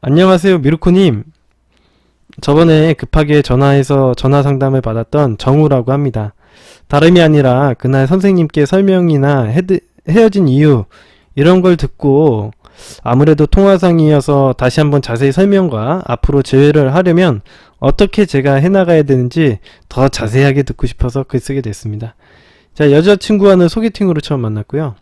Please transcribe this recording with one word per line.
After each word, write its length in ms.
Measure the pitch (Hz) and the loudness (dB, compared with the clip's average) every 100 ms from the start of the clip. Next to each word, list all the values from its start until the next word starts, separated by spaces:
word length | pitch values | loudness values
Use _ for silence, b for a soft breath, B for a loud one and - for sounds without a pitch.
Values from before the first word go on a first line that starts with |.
"안녕하세요, 560 | 131 147 190 185 190 180 | 0 0 2 2 2 0
미르코님. 640 | 135 156 - 180 190 107 113 _ _ _ _ _ _ _ _ _ _ - | 0 -2 0 2 2 0 -8 _ _ _ _ _ _ _ _ _ _ -12
저번에 520 | - 147 170 156 160 | -2 2 4 4 2
급하게 500 | 156 - - 151 151 | -2 -2 -2 2 0
전화해서 720 | 139 123 139 139 131 139 135 120 | 0 0 2 2 0 0 0 -2
전화 260 | 135 143 | 0 0
상담을 400 | 139 139 135 135 | 0 -2 -2 -2
받았던 560 | 113 110 117 147 143 107 | -4 -6 -4 -2 -2 -2
정우라고 540 | - 143 151 135 117 | -2 0 2 0 -2
합니다. 420 | 139 143 117 104 - b b b b b | -4 -4 -6 -10 -12 b b b b b
다름이 340 | 143 160 180 | 2 4 4
아니라 540 | 165 151 131 123 143 120 | 4 2 2 2 0 -2
그날 320 | 127 135 135 | -2 -2 0
선생님께 580 | 185 196 185 156 - 143 | 0 0 0 -2 -2 0
설명이나 800 | 190 196 185 175 147 139 143 | 0 0 0 0 0 0 0
헤드-, 380 | 110 131 185 185 _ _ - | -2 -4 -2 -4 _ _ -2
헤어진 380 | 180 226 202 165 | 2 2 2 0
이유 380 | 131 151 131 98 b b b b - | 2 2 2 -2 b b b b -2
이런 260 | 147 185 | 2 2
걸 160 | 185 175 | 2 0
듣고 760 | 135 - 143 139 156 113 104 - B B B B | -4 -4 0 2 2 0 -6 -12 B B B B
아무래도 420 | 120 123 151 151 151 | -4 0 2 2 2
통화상이어서 1080 | - 196 190 180 165 156 151 135 143 135 123 | 2 2 2 2 2 2 0 0 0 0 0
다시 220 | 127 139 | -2 0
한번 240 | 151 143 | 0 0
자세히 280 | - 113 139 | -4 -2 -2
설명과 720 | 135 196 196 180 113 113 175 - | 0 2 2 0 -4 -4 -6 -6
앞으로 360 | 123 - 139 | -4 -2 -2
재회를 540 | 135 131 143 151 135 147 | 0 2 2 2 0 0
하려면 460 | 185 170 180 110 b b b b | 0 0 0 -2 b b b b
어떻게 480 | 131 - 202 - 196 | -2 0 0 0 -2
제가 300 | 139 135 139 | 0 0 0
해나가야 480 | 160 196 175 165 | 2 0 2 0
되는지 560 | 143 131 123 165 156 104 b b b | 2 0 -2 0 -2 -2 b b b
더 200 | - 135 | -2 -2
자세하게 540 | - 117 120 139 139 | -2 -4 0 0 0
듣고 240 | 135 - 127 | -4 -4 -6
싶어서 360 | - 123 120 | -4 -6 -4
글 160 | 135 135 | -6 -8
쓰게 220 | - 139 | -6 -8
됐습니다." 540 | 117 101 110 104 117 - b b b b b | -8 -10 -10 -10 -12 -16 b b b b b
자, 180 | - 151 | -2 2
여자친구와는 760 | 143 175 202 - 214 196 185 175 | 2 2 0 0 0 2 4 2
소개팅으로 540 | 226 226 - 196 156 | 0 -6 -4 -4 -4
처음 180 | - 143 | -4 -6
만났고요. 560 | 113 107 104 143 151 104 | -4 -6 -8 -8 -8 -10